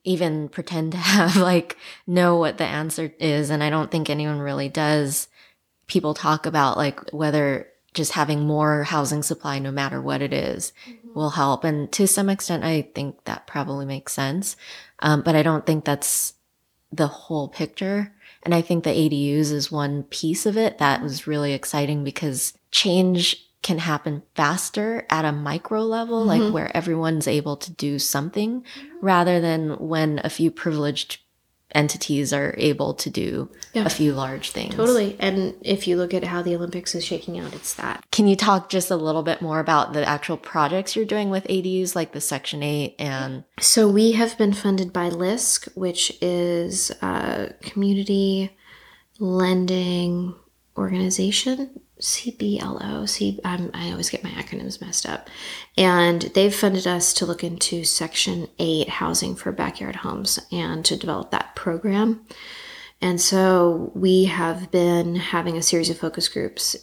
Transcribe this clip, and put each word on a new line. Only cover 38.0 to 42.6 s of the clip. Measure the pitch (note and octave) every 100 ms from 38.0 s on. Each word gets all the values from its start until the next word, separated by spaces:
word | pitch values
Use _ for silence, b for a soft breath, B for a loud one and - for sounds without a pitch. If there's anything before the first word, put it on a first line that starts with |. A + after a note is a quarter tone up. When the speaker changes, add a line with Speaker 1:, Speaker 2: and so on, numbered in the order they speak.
| -
Speaker 1:
Can | - G#3
you | G3
talk | G#3+ G3 F3+
just | F#3+ F3+
a | F3
little | D#3 D#3
bit | D#3+ -
more | E3 D#3
about | D#3+ D#3 -
the | D3 C#3+
actual | D3 - E3
projects | - E3 D3 F#3 G3 A3
you're | G#3
doing | G#3+ G3+
with | F#3+ F#3+
A | F#3+
D | F#3 F#3
Us, | F3+ F3+
like | E3
the | D3
Section | - C#3 - D3